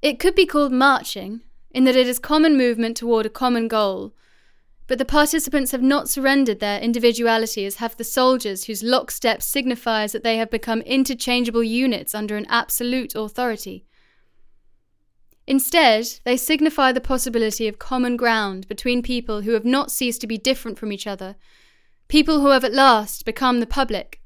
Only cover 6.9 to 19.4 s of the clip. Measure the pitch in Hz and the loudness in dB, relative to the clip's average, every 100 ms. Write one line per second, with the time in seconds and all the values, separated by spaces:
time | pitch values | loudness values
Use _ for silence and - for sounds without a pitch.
6.9 | 233 240 233 233 226 220 220 196 196 233 | 2 2 2 0 0 0 -4 -6 -6 -8
7.9 | - 226 - 254 262 220 190 - 208 220 | -8 -6 2 2 2 -2 -8 -8 -6 0
8.9 | 254 - - 233 - - 277 254 240 - | 0 -2 -4 -2 -2 -2 -2 -2 -4 -2
9.9 | 220 214 214 233 226 226 226 226 226 - | -2 -2 -4 -2 -2 -2 -4 -4 -6 -2
10.9 | 269 262 254 - 247 240 233 226 233 262 | 0 0 -2 -2 0 0 0 0 0 0
11.9 | 214 - 214 208 208 - 233 - - 240 | -2 -6 -8 -6 -6 -2 -4 -2 -4 -2
12.9 | 254 247 - 214 226 247 220 196 185 _ | -4 -4 -8 -8 -4 -4 -4 -10 -16 _
13.9 | _ _ _ _ _ - _ _ _ _ | _ _ _ _ _ -20 _ _ _ _
14.9 | _ _ _ _ _ - 269 - 339 285 | _ _ _ _ _ -2 0 2 4 4
15.9 | 220 233 - - 254 - 311 311 302 269 | 4 -2 -8 -2 -2 0 2 2 4 2
16.9 | 262 262 254 254 226 220 208 220 208 - | 2 -2 -2 -2 -2 -2 -2 -6 -6 -6
17.9 | 254 247 240 240 220 202 190 190 208 254 | -2 -2 0 0 0 -2 -6 -10 -6 -2
18.9 | 247 240 247 233 208 | -2 -2 -4 -4 -6